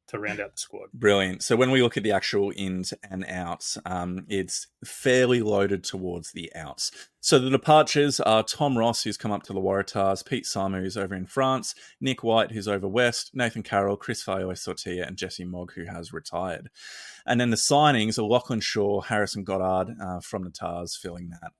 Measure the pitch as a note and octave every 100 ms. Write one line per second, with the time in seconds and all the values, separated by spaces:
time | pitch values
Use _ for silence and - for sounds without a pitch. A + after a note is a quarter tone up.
0 | _ G#2+ G#2 G2+ G2+ - - G2 G2 A#2+
1 | G#2+ G2+ F#2+ F#2 - A#2 B2+ C3 A#2+ A2
2 | G#2+ G2 - G2+ G2 F#2+ F#2+ F#2 F2+ -
3 | G2+ F#2+ - F2+ E2+ F2 - - F2+ F2+
4 | F2+ F#2 - G2 F2+ - - _ - -
5 | C3+ B2+ B2+ B2 G#2+ G#2 G2+ F#2+ - F#2+
6 | F#2 F2 D#2+ F2+ E2 E2 D2 - - -
7 | - _ - C#3+ C3 C3 - D3+ D3 D3
8 | C#3+ - - A2 A2 - C#3+ A#2+ A#2 A#2
9 | A2 - A2 G2+ - F#2+ F#2+ G2 - G#2
10 | G2 F#2+ - B2+ - G2+ G2 F#2+ F#2+ G2+
11 | F#2+ F#2+ F#2 C3+ C3 C3 - - - _
12 | C3 B2+ A2+ A2+ G2+ A2 G2+ G2 F#2+ A2+
13 | A#2+ - - C3 A#2 A#2 - G2+ G2 G2+
14 | - A2+ - F#2+ F#2 F#2 - F2+ - F2+
15 | F2+ F2+ F#2 - F2+ F2+ F2 - E2+ F2
16 | E2+ E2 - F2 F#2 D#2+ - - - -
17 | - - - A#2+ A#2+ A2 - C#3+ D3+ A#2+
18 | G#2+ A2+ G#2+ A#2+ - A#2 - A2 G2+ G2
19 | - G#2+ G2+ G#2 F#2+ G2 F#2 F#2 F#2 A2+
20 | F#2 F2+ - G2+ F2+ - E2+ F2 F2 -
21 | F#2 F2 F2 E2+ E2